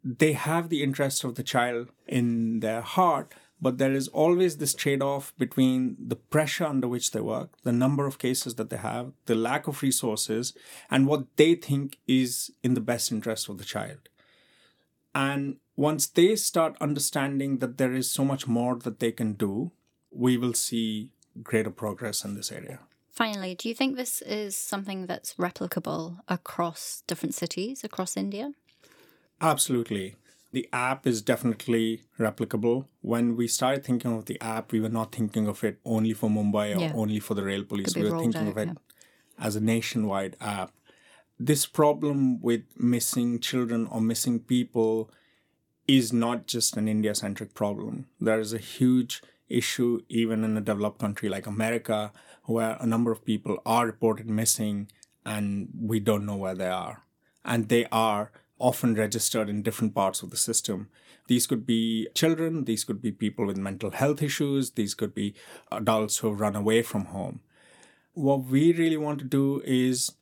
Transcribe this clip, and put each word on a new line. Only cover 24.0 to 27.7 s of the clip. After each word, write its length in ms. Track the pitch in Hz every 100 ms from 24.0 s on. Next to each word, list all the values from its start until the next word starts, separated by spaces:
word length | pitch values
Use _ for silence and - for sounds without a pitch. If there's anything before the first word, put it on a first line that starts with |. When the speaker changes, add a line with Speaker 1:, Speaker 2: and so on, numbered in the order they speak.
| 247 -
Speaker 2:
is 340 | - 214 208 196
something 500 | - 202 196 190 185
that's 280 | 180 -
replicable 840 | - 180 - 180 - - 160 160 175 -
across 760 | 180 - - 165 165 - - -
different 280 | 170 156
cities 500 | - 170 - 202